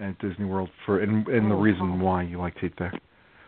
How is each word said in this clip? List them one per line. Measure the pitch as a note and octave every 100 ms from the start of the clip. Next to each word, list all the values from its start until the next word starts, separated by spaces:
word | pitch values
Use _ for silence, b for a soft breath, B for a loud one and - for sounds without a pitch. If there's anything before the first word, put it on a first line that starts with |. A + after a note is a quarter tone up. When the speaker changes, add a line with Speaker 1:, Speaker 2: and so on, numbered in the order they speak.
Speaker 1:
at | G2 F2+
Disney | G#2 F2+ G2+
World | F#2+ F#2 - -
for, | F#2+
and, | G2+ G#2+ G#2+
and | A#2+ G#2+
the | G2
Speaker 2:
Oh, |
Speaker 1:
reason | G#2+ F#2 F#2 F#2
Speaker 2:
wow. | F#2
Speaker 1:
why | F2+
you | F2 F2
like | F2 -
to | F2+
eat | -
there. | F2 - - b b b